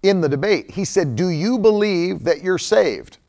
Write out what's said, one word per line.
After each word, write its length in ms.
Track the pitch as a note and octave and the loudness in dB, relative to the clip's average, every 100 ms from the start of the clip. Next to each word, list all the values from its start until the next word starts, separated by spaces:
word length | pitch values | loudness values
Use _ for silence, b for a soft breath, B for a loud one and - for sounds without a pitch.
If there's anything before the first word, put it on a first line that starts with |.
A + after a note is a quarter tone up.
in 180 | F#3+ G3 | 2 2
the 80 | D#3 | 0
debate. 420 | C#3+ F#3+ F3+ - | 0 0 -2 -2
He 140 | - | -6
said, 320 | G3 F#3+ D3 A2+ | -2 0 0 -2
"Do 120 | F3+ | -2
you 300 | D#3+ G3 B3 | -2 -2 2
believe 640 | G#3+ G#3 G#3 F3+ F3 F3+ | 4 4 0 0 -2 -2
that 180 | E3+ E3 | -2 -2
you're 160 | F#3 F#3 | 0 -4
saved? 600 | - G#3+ F#3 F#2 - - | 0 2 2 -2 -12 -20